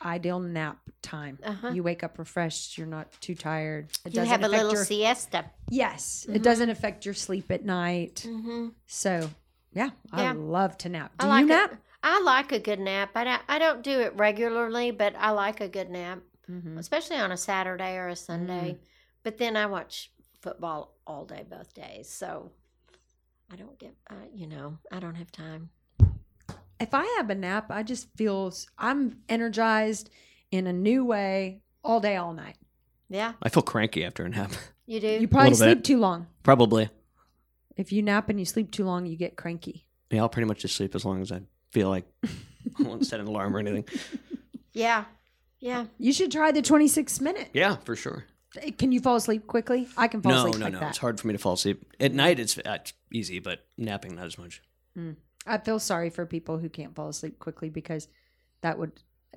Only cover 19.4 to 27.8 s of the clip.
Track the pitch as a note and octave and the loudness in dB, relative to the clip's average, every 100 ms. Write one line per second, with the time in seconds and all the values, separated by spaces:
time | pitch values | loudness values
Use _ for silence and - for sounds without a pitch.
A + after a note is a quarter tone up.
19.4 | A#3 G#3+ G#3 F#3 - - - _ _ _ | -2 0 -2 -4 -8 -14 -16 _ _ _
20.4 | F#3 - E3+ D3+ - _ - D3 - - | -14 -10 -8 -8 -10 _ -16 -14 -14 -16
21.4 | - - - - - - - - F3+ F3 | -16 -18 -20 -20 -18 -18 -16 -12 -10 -10
22.4 | F3+ _ _ _ _ _ _ _ _ _ | -14 _ _ _ _ _ _ _ _ _
23.4 | _ F#3 A3+ C4+ A#3+ _ _ G3 G#3+ A3 | _ -20 -20 -20 -20 _ _ -18 -18 -16
24.4 | D#3 D3 C#3+ D#3+ - F#3 F3 E3+ E3+ - | -14 -12 -14 -14 -14 -12 -12 -12 -16 -16
25.4 | D#3+ D#3+ E3 _ _ - - - - _ | -16 -14 -16 _ _ 6 6 6 -16 _
26.4 | - - - - A3+ C#4 G4+ A#4 A3 G3 | -20 -20 -20 -8 0 0 2 0 -2 -2
27.4 | F3+ G#3 G#3+ G#3 | -2 -2 -4 -8